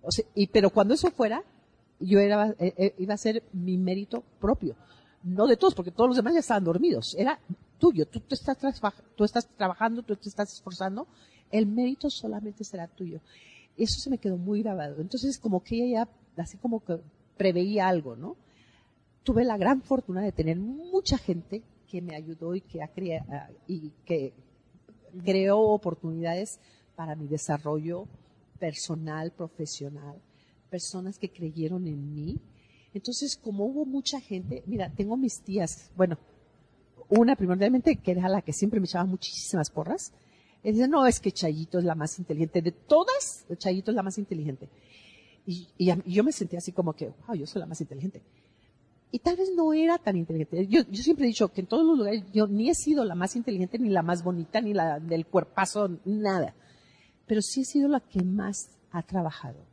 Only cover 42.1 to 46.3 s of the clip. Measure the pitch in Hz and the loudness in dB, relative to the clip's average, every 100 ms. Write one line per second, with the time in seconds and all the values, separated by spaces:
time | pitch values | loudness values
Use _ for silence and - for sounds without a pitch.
42.1 | - 180 151 160 180 170 - - 302 392 | -6 -6 -2 0 0 -2 -6 4 6 6
43.1 | 539 - - - 180 202 185 196 220 190 | 0 -2 -12 -12 -6 -2 -2 0 -2 -2
44.1 | 190 202 170 151 131 - _ _ - - | -6 -6 -6 -6 -8 -12 _ _ -20 -20
45.1 | - _ _ - 175 175 _ 180 175 185 | -20 _ _ -10 -10 -10 _ 2 2 0
46.1 | 185 247 | 2 2